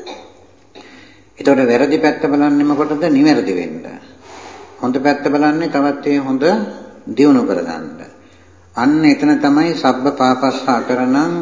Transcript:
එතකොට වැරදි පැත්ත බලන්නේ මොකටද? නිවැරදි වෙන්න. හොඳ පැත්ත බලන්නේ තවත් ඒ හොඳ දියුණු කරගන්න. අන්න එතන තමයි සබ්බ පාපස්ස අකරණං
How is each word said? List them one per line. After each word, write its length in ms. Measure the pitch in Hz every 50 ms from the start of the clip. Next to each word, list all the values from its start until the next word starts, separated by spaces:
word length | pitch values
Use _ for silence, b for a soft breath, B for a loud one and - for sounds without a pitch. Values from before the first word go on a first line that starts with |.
| - - - - - - - - - _ _ _ _ _ - B B B B B B B B B B B _ -
එතකොට 240 | - - - - -
වැරදි 340 | 117 120 120 143 143 151 160
පැත්ත 240 | 156 151 143 - 160
බලන්නේ 420 | 143 143 143 147 147 143 143 143
මොකටද? 380 | 147 147 139 151 147 151 147 170
නිවැරදි 460 | 165 147 135 151 156 139 120 95 98 92
වෙන්න. 340 | 87 85 80 78 80 - - - - - - - - B B B B B B B B B B B
හොඳ 200 | B 127 123 127
පැත්ත 260 | 135 135 147 180 - -
බලන්නේ 440 | 147 139 143 151 151 151 160 165 151
තවත් 360 | - 143 139 143 139 - -
ඒ 120 | 147 143 139
හොඳ 240 | 135 135 131 127 143 175 208 226 208 - - - - - - - - -
දියුණු 340 | 113 120 143 147 139 123 113
කරගන්න. 440 | 101 92 87 85 82 82 80 80 76 80 80 - - - - b b b b b b b b b b -
අන්න 280 | 117 120 139 151 156 156
එතන 280 | 147 139 139 143 151 147
තමයි 360 | 127 147 139 143 151 160 170 165
සබ්බ 400 | - - 135 123 127 127 139 135
පාපස්ස 500 | - 127 127 127 127 135 131 123 - -
අකරණං 680 | 135 123 113 - - 123 127 127 127 131 143 160 170 170 170